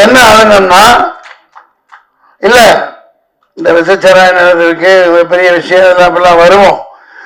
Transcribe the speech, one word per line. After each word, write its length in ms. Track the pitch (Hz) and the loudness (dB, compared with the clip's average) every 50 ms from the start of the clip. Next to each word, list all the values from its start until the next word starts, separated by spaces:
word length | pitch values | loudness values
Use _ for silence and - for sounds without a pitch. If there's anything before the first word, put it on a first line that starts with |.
| 202 | 2
என்ன 120 | 226 254 254 240 220 | 2 2 2 2 2
ஆகணும்னா, 520 | 214 220 220 214 208 196 190 185 180 190 208 240 240 - 359 - - - - - - - _ _ _ - _ _ _ _ _ _ - - _ _ _ _ _ _ _ _ - | 2 2 2 2 0 0 0 0 0 2 2 2 0 -2 -4 -6 -10 -14 -20 -20 -20 -20 _ _ _ -20 _ _ _ _ _ _ -20 -20 _ _ _ _ _ _ _ _ -4
இல்ல 160 | 196 240 247 226 190 - - - - - - _ _ _ _ _ _ _ _ _ _ _ | 0 2 2 2 2 2 0 -4 -8 -14 -20 _ _ _ _ _ _ _ _ _ _ _
இந்த 120 | - 165 175 165 | -8 -4 -2 -2
விஷச்சாராயம் 640 | 170 165 170 196 190 175 185 185 185 185 185 180 180 | -2 -2 -2 -4 -2 0 0 2 2 2 0 0 0
நடந்திருக்கு, 540 | 175 180 180 170 170 170 165 165 165 185 190 185 180 175 170 170 170 165 | 0 0 0 0 -2 -2 -2 -2 -2 0 0 0 0 0 0 0 0 0
பெரிய 180 | 175 180 185 180 175 170 | -2 -2 0 0 -2 -2
விஷயம், 260 | 147 - 175 185 190 | -4 -2 -2 0 2
இதெல்லாம் 240 | 185 180 180 180 175 | 2 2 0 0 -2
அப்படிலாம் 340 | 165 175 180 180 175 170 170 | -2 -2 0 0 2 2 2
வருவோம். 360 | 180 190 202 196 175 - - - - - - _ - - - - | 2 2 2 2 0 0 -4 -8 -16 -20 -20 _ -20 -20 -20 -20